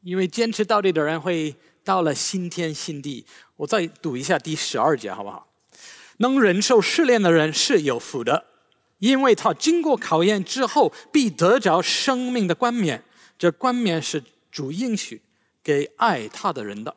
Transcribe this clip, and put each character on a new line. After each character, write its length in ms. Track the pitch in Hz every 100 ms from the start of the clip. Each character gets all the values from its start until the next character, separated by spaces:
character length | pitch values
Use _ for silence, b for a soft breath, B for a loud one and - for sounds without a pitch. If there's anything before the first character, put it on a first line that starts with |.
因 160 | 180 185
为 100 | 185
坚 240 | - 226
持 100 | 220
到 200 | 214 214
底 100 | 190
的 100 | 160
人 160 | 147 160
会 380 | 165 170 151 143 b b
到 200 | - 190
了 120 | 165
新 360 | 139 - 190 175
天 220 | 175 165
新 280 | 147 - 147
地。 260 | 147 123 b b b _
我 100 | 147
再 200 | 220 165
读 280 | - 160
一 80 | 127
下 160 | 135 165
第 160 | -
十 240 | 156 - 131
二 180 | 127 139
节， 160 | 107
好 120 | 95
不 60 | 101
好？ 180 | - _ _ _ B B B B B
能 200 | 247 269
忍 220 | 214 180
受 220 | 208 233
试 240 | 185 - 302
炼 140 | 233
的 120 | 185
人 180 | 165 156
是 320 | 151 - 233
有 160 | 147 120
福 240 | - 135
的， 240 | 117 147 - _ _ _ _ _
因 240 | 208 269
为 120 | 269
他 200 | 208 220
经 260 | 160 - 339
过 160 | 311 254
考 260 | - 160
验 220 | 180 208
之 220 | 175 254 247
后， 260 | 294 190 B B
必 200 | 302 240
得 280 | 143 175 247
着 220 | 202 165
生 500 | - - - 254 254
命 160 | 247 190
的 80 |
冠 180 | 170 240
冕。 320 | 240 175 113 _ b b b
这 120 | 175
冠 240 | - 254
冕 280 | 247 220 160
是 200 | - 156 120 _ _
主 200 | - 135
应 240 | 165 254
许 280 | 214 - 110 _ _ _ _
给 320 | - 143 147 _
爱 320 | 233 151 110
他 240 | - 202
的 100 | 151
人 220 | 104 101
的。 100 | 113